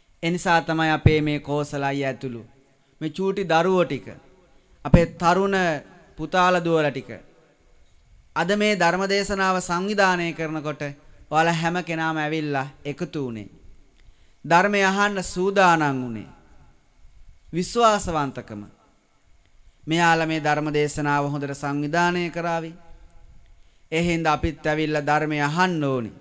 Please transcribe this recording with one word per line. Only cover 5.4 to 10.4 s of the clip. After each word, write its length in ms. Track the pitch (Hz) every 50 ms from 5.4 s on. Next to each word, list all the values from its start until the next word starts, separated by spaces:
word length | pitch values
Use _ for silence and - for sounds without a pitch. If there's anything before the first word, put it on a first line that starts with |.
| 196 196 196 190 185 170 156 139 - - - - - - -
පුතාලා 500 | - 156 151 - 185 180 180 185 180 170
දුවලා 280 | 170 165 160 151 147
ටික 200 | - 135 117 - 113 92 - - _ _ _ _ _ _ _ _ _ _ - _ _ - _ _ - - - _ -
අද 140 | 147 170 175 202
මේ 200 | 208 208 214 208
ධර්ම 280 | 185 175 170 170 185 190
දේශනාව 520 | 190 196 202 202 196 202 196 190 190 185 185
සංවිධානය 760 | 175 - 175 175 185 202 214 196 196 190 180 175 170 170 160
කරනකොට 480 | -